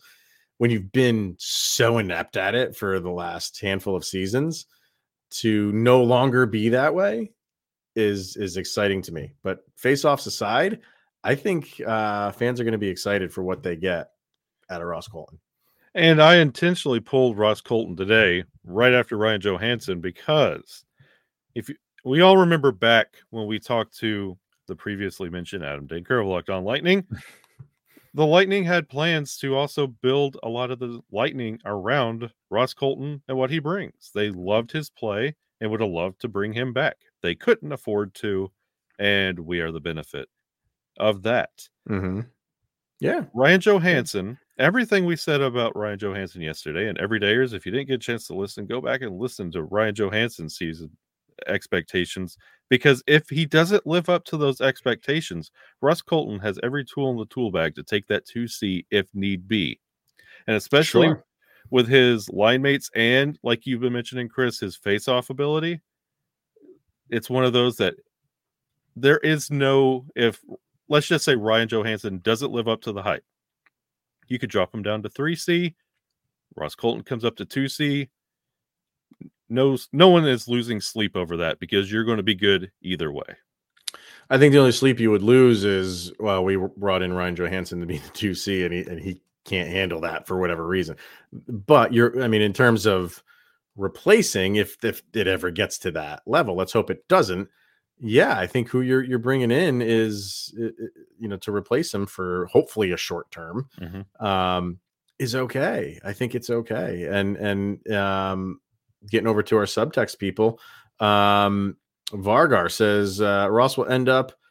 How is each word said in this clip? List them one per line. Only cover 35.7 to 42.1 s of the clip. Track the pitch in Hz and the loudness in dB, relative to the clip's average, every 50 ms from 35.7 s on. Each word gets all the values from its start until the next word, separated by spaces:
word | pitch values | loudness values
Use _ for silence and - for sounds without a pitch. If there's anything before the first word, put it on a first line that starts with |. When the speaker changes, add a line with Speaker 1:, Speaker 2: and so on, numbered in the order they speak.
| 110 107 | -2 -2
Speaker 2:
have | 113 101 | -2 -2
loved | 87 82 85 95 95 _ | -2 -2 -4 -6 -6 _
to | - 120 | -10 -8
bring | 101 101 101 107 107 | -6 -4 -4 -4 -4
him | 117 127 131 117 | -6 -6 -4 -2
back. | 127 147 151 - _ _ _ _ _ | -2 -2 -2 -4 _ _ _ _ _
They | - 87 87 | -6 -4 -4
couldn't | - - - 240 - - 151 | -2 0 0 0 0 0 -8
afford | 147 127 - - 104 104 104 98 - | -12 -10 -6 -4 -2 -2 -2 -4 -6
to, | - - 107 98 95 95 95 _ _ _ _ _ _ _ _ _ - | -8 -6 -4 -2 -4 -4 -6 _ _ _ _ _ _ _ _ _ -4
and | 101 101 101 98 98 95 92 87 | 0 0 2 2 0 0 -4 -6
we | 82 82 90 87 | -8 -6 -4 -4
are | 82 82 | -4 -4
the | 80 80 | -6 -8
benefit | 71 85 82 78 76 - - 73 65 - _ _ _ _ _ _ _ _ _ _ _ _ _ - | -8 -8 -8 -8 -10 -12 -12 -14 -14 -14 _ _ _ _ _ _ _ _ _ _ _ _ _ -2
of | - 107 107 98 92 | 0 0 0 0 -2
that. | 113 120 120 - - _ - - - _ _ - - | -2 0 -2 -2 -4 _ -20 -20 -20 _ _ -10 -6
Speaker 1:
Mm-hmm. | 110 95 95 92 | -6 -4 -4 -4